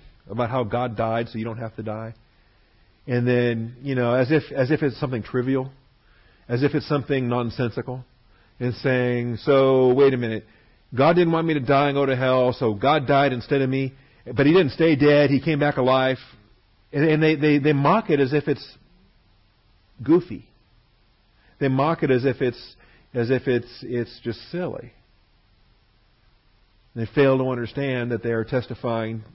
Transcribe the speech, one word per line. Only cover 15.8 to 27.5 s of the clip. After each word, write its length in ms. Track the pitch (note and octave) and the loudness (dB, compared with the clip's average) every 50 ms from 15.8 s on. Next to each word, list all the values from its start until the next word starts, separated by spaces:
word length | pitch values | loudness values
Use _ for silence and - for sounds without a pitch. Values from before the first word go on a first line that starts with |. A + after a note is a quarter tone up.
| B2+ B2+ B2+ C3 C3 C3 C3 B2+ - - - - _ _ _ _ _ _ _ _ _ _ - | 0 2 2 2 2 0 -2 -4 -8 -14 -20 -20 _ _ _ _ _ _ _ _ _ _ -2
And, 120 | C#3+ D3 D#3+ | 0 2 2
and 140 | D#3 D#3 D#3 | 2 4 4
they, 140 | D#3 D#3+ | 2 2
they, 220 | C#3+ D3 D3+ D3 D3 | 2 2 2 2 4
they 140 | C3+ D3+ D3+ | 4 2 2
mock 380 | C#3 C#3 D3 F3+ A3 A3 - | 2 2 2 2 2 2 0
it 100 | D#3+ C#3 | 0 2
as 120 | C#3 B2+ C#3+ | 2 2 0
if 160 | D3 - - | -2 -2 -2
it's 280 | C#3 - - - - _ _ _ _ _ _ _ _ _ _ _ _ _ _ _ _ _ _ _ _ _ _ _ _ - A#2+ | -4 -4 -6 -12 -20 _ _ _ _ _ _ _ _ _ _ _ _ _ _ _ _ _ _ _ _ _ _ _ _ -10 0
goofy. 460 | C3+ D#3+ F3+ F3 - - B2+ - _ _ _ _ _ _ _ _ _ _ _ _ _ _ _ _ _ _ _ _ _ _ _ | 2 2 2 2 0 -8 -14 -14 _ _ _ _ _ _ _ _ _ _ _ _ _ _ _ _ _ _ _ _ _ _ _
They 80 | C#3+ C3+ | -2 -2
mock 340 | C3 C3 C#3 D#3 E3 - - | 0 0 0 0 0 0 0
it 80 | C#3 | 2
as 140 | C3 B2 A#2 | 2 2 2
if 160 | C#3 B2 - | 0 -2 0
it's, 360 | C#3 B2 A#2 - - - - _ _ _ _ _ _ _ - | -2 -4 -4 -6 -12 -20 -20 _ _ _ _ _ _ _ -6
as 160 | B2 A#2 A2+ | -4 -2 0
if 160 | C3 B2 - | 0 -2 0
it's, 220 | C#3 B2 A#2+ - - - - - | 0 -2 -2 -2 -6 -12 -18 -12
it's 380 | - B2 A#2+ A#2 A2+ - - - | -8 -6 -6 -6 -8 -10 -12 -10
just 160 | A#2+ A2 - - - | -10 -10 -10 -12 -12
silly. 420 | - F3 F3+ D3 - - - B2 - _ _ _ _ _ _ _ _ _ _ _ _ _ _ _ _ _ _ _ _ _ _ _ _ _ _ _ _ _ _ _ _ _ _ _ _ _ _ _ _ | -10 -10 -8 -8 -10 -12 -14 -18 -20 _ _ _ _ _ _ _ _ _ _ _ _ _ _ _ _ _ _ _ _ _ _ _ _ _ _ _ _ _ _ _ _ _ _ _ _ _ _ _ _
They 100 | A#2 A2+ | -10 -8
fail 320 | G#2+ - D3+ C#3+ C3+ C3+ C3 | -4 0 2 4 4 4 2
to 120 | C3 C3 | 0 -2